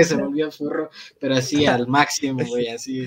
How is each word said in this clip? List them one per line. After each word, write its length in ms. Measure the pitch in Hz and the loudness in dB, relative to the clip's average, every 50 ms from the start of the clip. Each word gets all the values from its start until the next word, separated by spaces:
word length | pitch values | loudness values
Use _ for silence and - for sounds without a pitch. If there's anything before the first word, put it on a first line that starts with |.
| 165 | 8
se 120 | 165 156 | 6 4
volvió 340 | 143 139 139 143 151 156 151 - | 0 -2 -2 -2 -2 -4 -4 -6
furro, 380 | - 147 147 - 160 156 - - - - - - _ | -8 -8 -6 -4 -6 -6 -8 -10 -16 -20 -20 -14 _
pero 160 | - 135 135 | -2 0 0
así 280 | 131 127 - 147 147 147 | 0 0 0 2 2 2
al 240 | 139 127 120 123 123 | 4 2 2 0 2
máximo, 560 | 131 143 143 - - - 143 135 135 127 117 | 2 2 2 2 0 -2 -4 -2 -2 -2 -4
güey, 220 | 117 120 123 120 113 | -2 -2 -2 -2 -4
así, 380 | 117 117 - 131 131 131 127 | -6 -8 -8 -8 -8 -8 -8